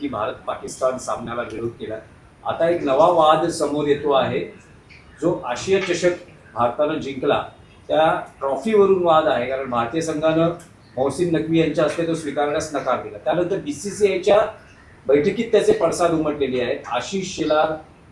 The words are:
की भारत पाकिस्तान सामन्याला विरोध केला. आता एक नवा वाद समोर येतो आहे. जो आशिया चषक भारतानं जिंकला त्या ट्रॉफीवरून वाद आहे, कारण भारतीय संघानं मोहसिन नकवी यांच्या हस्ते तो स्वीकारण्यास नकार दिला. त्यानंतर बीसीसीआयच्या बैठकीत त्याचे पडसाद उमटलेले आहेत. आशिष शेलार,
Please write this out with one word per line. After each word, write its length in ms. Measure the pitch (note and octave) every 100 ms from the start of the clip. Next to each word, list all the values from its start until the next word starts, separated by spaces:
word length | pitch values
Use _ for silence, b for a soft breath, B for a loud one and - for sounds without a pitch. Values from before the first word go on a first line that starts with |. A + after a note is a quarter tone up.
की 80 | C#3+
भारत 260 | A2 A2
पाकिस्तान 640 | - - - - - C3 B2
सामन्याला 440 | A#2+ G#2+ A#2 A#2+
विरोध 260 | G#2+ G#2+ A#2
केला. 260 | - G#2+ A2 - - - -
आता 240 | A2 - E3
एक 160 | F3
नवा 220 | C#3+ C3+ F3
वाद 420 | E3+ D#3 D#3+ E3
समोर 400 | D#3 D3 D3 D3
येतो 240 | C#3 D3
आहे. 280 | C3+ A#2+ B2 - - - - - - - -
जो 200 | E3 E3
आशिया 500 | B2 B2 F#3 F#3+ F#3
चषक 160 | - F3 F3 - - -
भारतानं 440 | A2+ A#2+ - D3 D3+
जिंकला 460 | C3 C3 C#3+ A2+ - - - - -
त्या 320 | D3 D#3+ F3 - -
ट्रॉफीवरून 680 | C3+ C3 A3 G#3+ G3 F#3+
वाद 220 | E3+ D#3 D3
आहे, 200 | B2 B2
कारण 240 | C3+ C3
भारतीय 300 | A#2+ C#3+ E3
संघानं 480 | D#3+ D3+ D#3+ D#3+ E3+ E3+ - - - B2
मोहसिन 400 | C#3 F3+ E3+ D#3+
नकवी 220 | D#3+ E3
यांच्या 260 | D3+ E3
हस्ते 220 | D3+ - E3
तो 80 |
स्वीकारण्यास 600 | D#3 C#3+ D3 D3 D#3 -
नकार 280 | C#3 B2+ A#2
दिला. 160 | G#2 G#2
त्यानंतर 400 | D3+ E3 F3 F3+
बीसीसीआयच्या 800 | D3+ - G3+ F3+ G3+ F#3 G3+ G#3 A3 - b b b b -
बैठकीत 380 | D3 G3 A#3 A3+
त्याचे 200 | G3+ G#3
पडसाद 380 | - E3 D3+ E3+
उमटलेले 520 | D#3 D3+ C#3+ C3 B2
आहेत. 160 | A#2+ - -
आशिष 440 | B2 - F#3+ - -
शेलार, 360 | F3 D3+ D#3+ D#3 - - -